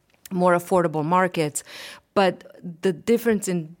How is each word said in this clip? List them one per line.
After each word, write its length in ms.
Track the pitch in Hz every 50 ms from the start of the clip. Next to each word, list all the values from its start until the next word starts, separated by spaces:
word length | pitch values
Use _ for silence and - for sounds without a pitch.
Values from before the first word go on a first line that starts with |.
| _ _ _ _ - -
more 240 | 190 180 180 180 175
affordable 500 | 175 175 - 196 180 170 165 151 156 147
markets. 580 | 160 180 185 185 180 - 170 156 147 - - - - - - - - - - _ _ _
But 300 | 208 196 185 185 - - - - - - 180 165 - -
the 100 | 190 170
difference 560 | 143 - - 233 226 233 233 220 202 - 185
in 260 | 180 175 156 156 170 -